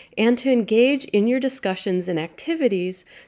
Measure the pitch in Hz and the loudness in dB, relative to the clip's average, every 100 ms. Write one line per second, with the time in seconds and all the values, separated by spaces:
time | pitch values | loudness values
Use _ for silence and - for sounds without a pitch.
0 | - - 220 240 269 247 208 220 254 277 | -10 0 2 2 2 2 2 4 4 2
1 | - 208 220 254 262 262 196 185 202 180 | 0 0 2 0 -2 -4 -4 -4 -2 -2
2 | 180 165 165 - - 330 262 190 180 185 | -2 -4 -6 -8 -6 -2 0 0 -4 -8
3 | - - | -16 -20